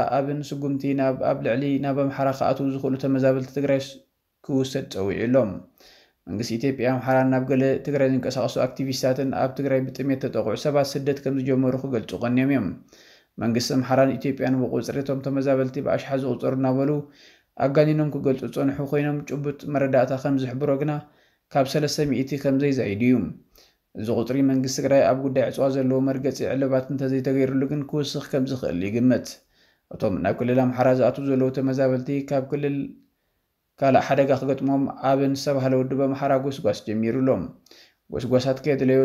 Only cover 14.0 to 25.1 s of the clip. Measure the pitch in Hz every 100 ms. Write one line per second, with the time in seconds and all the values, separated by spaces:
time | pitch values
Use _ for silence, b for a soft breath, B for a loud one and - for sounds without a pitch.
14 | 135 123 143 135 131 131 123 131 117 127
15 | 135 135 135 139 139 135 131 143 135 127
16 | - 135 135 117 131 131 131 131 139 147
17 | 151 B B B B - 135 147 151 156
18 | 151 143 143 131 117 - 139 139 139 147
19 | 147 147 147 139 143 143 - 139 135 135
20 | 131 131 143 135 127 127 143 139 151 147
21 | - b b b _ 143 135 156 147 -
22 | 147 120 131 147 139 135 143 131 104 101
23 | 123 123 82 - _ b b b _ -
24 | 110 113 117 139 135 131 127 151 135 139
25 | 107